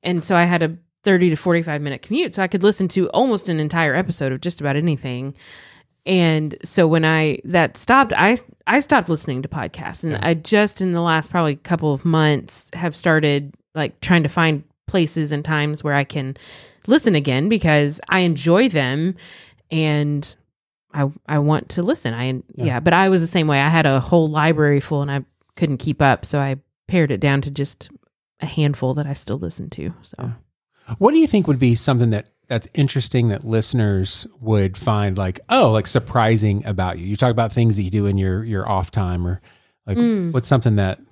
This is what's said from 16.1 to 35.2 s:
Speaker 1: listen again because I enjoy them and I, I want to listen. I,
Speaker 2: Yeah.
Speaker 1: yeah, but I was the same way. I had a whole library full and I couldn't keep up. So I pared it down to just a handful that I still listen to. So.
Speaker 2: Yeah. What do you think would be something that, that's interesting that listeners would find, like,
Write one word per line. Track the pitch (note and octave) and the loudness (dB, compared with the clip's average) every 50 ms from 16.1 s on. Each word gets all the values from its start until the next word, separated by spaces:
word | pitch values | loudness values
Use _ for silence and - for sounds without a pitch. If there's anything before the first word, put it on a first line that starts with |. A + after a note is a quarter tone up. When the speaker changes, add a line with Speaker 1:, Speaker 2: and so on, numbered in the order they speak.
| - D#3 C3+ C3 C3+ - - - - - - - _ _ _ | -4 -6 -6 -6 -10 -12 -16 -20 -20 -20 -20 -20 _ _ _
Speaker 1:
listen | - A#3 B3 - A#3+ F#3+ | 2 2 4 4 2 0
again | D3+ C#3+ C#3+ B2+ C3 D3+ G#3 | 2 0 0 0 0 2 0
because | A3+ G3+ E3 E3 D3+ D3 D3 C#3+ D#3 - - - | 0 0 2 2 2 4 2 0 -2 -6 -4 -2
I | - F#3+ | 0 2
enjoy | F3+ F3 E3 C3+ C3+ D#3+ E3 G3 B3+ C4 | 2 2 0 0 2 2 4 4 4 2
them | F3+ D#3 C3+ B2 C3 D3 D#3+ F3+ F#3 - - - - - - - _ _ _ _ | 2 0 0 0 -2 -2 -2 -4 -4 -6 -14 -20 -20 -20 -20 -20 _ _ _ _
and | - D#3+ D#3+ D#3 D3+ D3 D3 D3 D3 C#3+ C#3 - - _ _ _ _ _ _ _ _ _ _ _ - | -2 -2 0 0 0 0 0 -2 -2 -4 -6 -8 -12 _ _ _ _ _ _ _ _ _ _ _ -4
I, | D3 C#3 C#3 D3 - _ - | -2 -2 -2 -4 -8 _ -2
I | D3 D3+ | -2 0
want | C#3+ D3 D#3 C#3+ - - | 2 2 2 0 -2 -4
to | - - F3 | -6 -4 -2
listen. | G3+ D4+ - - B2 A2+ | -2 -2 -2 -4 -6 -6
I, | A#2 B2 C3 C3 B2+ - _ - | -4 -4 -4 -6 -6 -10 _ -10
Speaker 2:
Yeah. | - - | -4 -4
Speaker 1:
yeah, | D#3 B2+ A#2+ | -2 -2 0
but | C3+ E3+ E3+ | 2 4 4
I | F3 F#3+ F#3+ | 4 4 4
was | F#3+ F3+ | 4 2
the | E3 | 0
same | E3 - F#3 D#3 | 0 0 0 2
way. | D#3 D3 C#3 | 2 2 2
I | C#3 D3+ | 2 4
had | E3 E3 D#3 | 4 4 4
a | D3 C3+ C3+ | 4 2 2
whole | B2+ - - E3+ D#3+ D3+ | 2 2 2 4 4 2
library | D3+ D3+ D3+ D#3+ E3 D3 D3+ D3 C#3+ C#3+ | 0 0 2 2 2 2 2 2 2 0
full | C#3 - D#3 C#3+ C#3+ | 0 -2 -4 -4 -2
and | C#3+ | -2
I | C#3 C#3 C3+ _ _ _ _ _ _ | -4 -6 -6 _ _ _ _ _ _
couldn't | - F3 D3+ C#3 | -4 -2 -2 -2
keep | B2+ - D#3 D3 - | -2 -2 -4 0 2
up. | D3 C#3 A#2+ - - | 2 2 2 2 -2
So | - - D3 | -4 -2 -2
I | C#3 C3+ C3+ C#3 _ _ _ _ _ - | -2 -2 -4 -8 _ _ _ _ _ -2
pared | - F3+ D#3+ C#3 C3 | 0 2 2 2 0
it | F#2 | 0
down | - C#3+ C#3 C#3+ C#3 | 0 2 2 0 -2
to | C#3+ | -4
just | C#3 C#3 C#3 - - _ - - - - _ _ _ _ _ _ _ _ | -4 -6 -6 -6 -6 _ -16 -20 -20 -20 _ _ _ _ _ _ _ _
a | - | -10
handful | A3 - - D3+ C#3+ C#3+ - - B2+ C3 | -6 -2 0 0 0 0 0 -2 -2 -2
that | D3 D3 | -2 -4
I | C#3 C#3 | -6 -6
still | - - - G#2 C#3 | -8 -6 -8 -6 -6
listen | - E2+ - - E2+ - | -6 -8 -10 -10 -12 -14
to. | - - D2+ E2 E3+ - | -12 -10 -10 -10 -10 -12
So. | - - - - | -18 -20 -16 -12
Speaker 2:
Yeah. | - B2 A#2 - _ _ _ _ _ _ _ _ _ - A2+ | -10 -10 -10 -12 _ _ _ _ _ _ _ _ _ -12 -4
What | - F#3+ A#3 D4 | 2 2 4 6
do | E4 | 6
you | D#4+ | 4
think | C#4+ - G#3 F3 | 4 4 2 2
would | - D3 B2+ | 2 2 2
be | C3 B2 A#2 | 4 2 2
something | A#2 - - C3 A#2+ B2 A#2 | 2 2 0 2 2 2 2
that, | G#2+ G#2 - _ _ _ _ _ | 0 -2 -4 _ _ _ _ _
that's | B2 A2+ - - _ | -6 -6 -6 -6 _
interesting | - C#3+ C3+ - C#3 B2 - - B2+ A#2 A#2 | 0 0 0 0 -2 -4 -2 0 0 2 2
that | G2+ - - | 0 -2 -4
listeners | A2 A2 A2+ A2+ - - B2 A2 G#2 G2 F#2+ F#2 F#2+ - - - - _ _ | -2 -2 -2 -2 0 0 0 2 2 2 0 0 -2 -6 -8 -10 -14 _ _
would | A2+ A2 A2 G#2 G2 G2 F#2+ - | -2 0 2 2 2 0 -2 -4
find, | - - A2 G#2 G#2 G2+ F#2+ | -2 -2 0 0 0 -2 -2
like, | G2 | -2